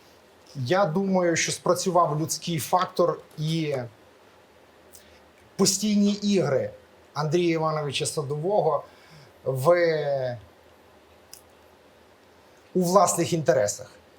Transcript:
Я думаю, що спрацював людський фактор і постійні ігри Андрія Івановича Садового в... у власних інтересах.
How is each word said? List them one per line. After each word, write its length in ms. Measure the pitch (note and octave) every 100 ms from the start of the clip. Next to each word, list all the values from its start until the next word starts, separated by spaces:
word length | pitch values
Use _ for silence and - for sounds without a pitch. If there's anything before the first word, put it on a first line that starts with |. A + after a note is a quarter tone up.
| - - _ - -
Я 320 | C#3 B2 F#3 G3+
думаю, 500 | E3+ G3 F#3 F3 E3
що 160 | -
спрацював 680 | D3+ - F3 F#3+ F3 C3+ D3+
людський 380 | D#3 - - E3
фактор 640 | - F3+ F3+ - F3 - - -
і 380 | D#3 E3 D3+ C3+ A#2 - - - - - - - - - - - - - - _ - -
постійні 560 | F#3+ - G#3+ G#3 G3+
ігри 580 | G3+ G3+ G3 C#3+ C3 G#2 - - - -
Андрія 400 | C#3+ D3+ F3 F3
Івановича 520 | E3 D#3 D#3 - - C#3+
Садового 800 | - C3+ D3+ E3+ G#3 D#3 D3 - - - - - -
в... 920 | B2+ C3+ C#3+ F3 E3+ D#3 D3 C#3 B2+ A#2+ - - - - - - - - - - - - - - _ _ _ _ _ _ _ _ -
у 80 | F#3
власних 500 | F3 G3 G3+ - E3
інтересах. 580 | E3+ D3+ C3+ - - - - -